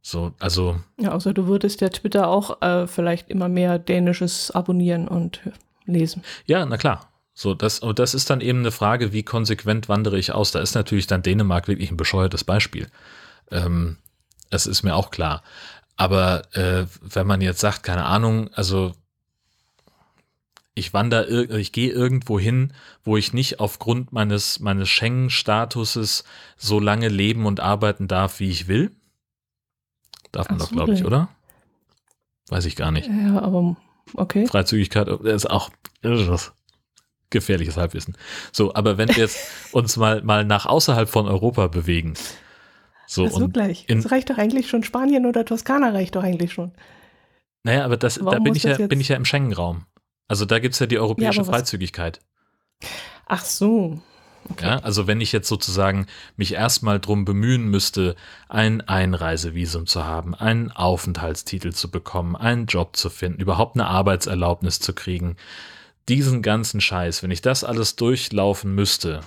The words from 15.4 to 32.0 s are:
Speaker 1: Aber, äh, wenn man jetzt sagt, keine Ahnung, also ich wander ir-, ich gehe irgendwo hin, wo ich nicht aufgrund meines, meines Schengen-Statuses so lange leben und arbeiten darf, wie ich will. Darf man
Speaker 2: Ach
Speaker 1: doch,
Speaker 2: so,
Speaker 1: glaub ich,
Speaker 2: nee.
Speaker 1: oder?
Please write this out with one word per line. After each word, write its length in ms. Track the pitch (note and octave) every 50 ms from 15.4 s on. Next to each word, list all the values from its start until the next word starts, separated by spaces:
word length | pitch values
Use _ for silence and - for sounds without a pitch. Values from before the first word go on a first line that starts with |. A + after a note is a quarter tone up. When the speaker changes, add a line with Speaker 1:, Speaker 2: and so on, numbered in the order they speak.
| _ - - - - - - - _ _ _
Speaker 1:
Aber, 580 | - F#2 F#2 G2 F#2+ F#2 F2+ F2+ E2+ - _ -
äh, 300 | - F#2 F2+ F2+ F#2 F#2 F2+ - -
wenn 260 | - G2 - G2 F#2+
man 140 | G2+ G2+ F#2
jetzt 200 | F#2+ F#2 F2 -
sagt, 220 | - G#2 G2+ -
keine 220 | - - F2+ F2+ D#2+
Ahnung, 460 | - F#2 G#2 A2+ A2+ A2 A2 A2 G#2
also 400 | - - G2+ F2+ F#2+ F#2+ F#2 F#2 F2 _ _ _ _ _ _ _ _ _ _ _ _ _ _ _ _ _ _ _ _ _ _ _ _ _ _ _ _ _ _ _ _ - _ _ _
ich 180 | G2 F#2 -
wander 360 | - G2+ G#2+ A#2+ A#2 A2+ G#2+ -
ir-, 260 | A2+ A#2+ B2 A2+ A2
ich 160 | G#2+ G2+ -
gehe 180 | - A#2 A#2+ B2+
irgendwo 480 | - B2 B2 B2+ C3 C3 B2+ - G#2+ G2
hin, 340 | F#2+ A2+ B2 B2+ C3 C#3 - - - - - _ _
wo 120 | A2 G#2+
ich 160 | G#2+ G2+ -
nicht 280 | - A#2+ C3 - - -
aufgrund 520 | G#2+ G2 - - - A2+ A#2 B2 B2+ -
meines, 460 | - A2 G#2+ G#2 G#2 G#2 G2+ - - -
meines 280 | G2+ G#2 F#2+ G2 F#2+ F#2
Schengen-Statuses 1400 | - - - A2+ B2 B2+ B2+ B2+ B2 - - - G#2+ A2 A#2 A#2 - B2 A2+ G#2+ - A#2+ A2 G2+ - - - - - - - - _
so 240 | _ - G#2 G#2+ G#2
lange 280 | G#2 G#2 G#2 A2 A2+ A2+
leben 380 | G#2 G2 G2 G#2+ A#2 A2+ A2
und 140 | G#2 G2+ -
arbeiten 480 | - F#2 G#2 G#2 A2 G#2 G2+ - G2 F2+
darf, 320 | F#2+ F#2 F#2+ F#2+ - -
wie 100 | G2+ F#2+
ich 160 | F2+ E2+ F2
will. 240 | F2+ F#2+ A#2 E3+ - - _ _ _ _ _ _ _ _ _ _ _ _ _ _ _ _ _ _ _ _ _ _ _ - - _ -
Darf 160 | - - F2 -
man 80 | G2+ E2+
Speaker 2:
Ach 60 | D#2+
Speaker 1:
doch, 60 | -
Speaker 2:
so, 40 | A3+
Speaker 1:
glaub 140 | A#3+ - A3
ich, 120 | G#3 F#3
Speaker 2:
nee. 60 | F#3
Speaker 1:
oder? 220 | - A2 C#3 F3 - - _ _ _ _ _ _ _ _ _ _ _ _ _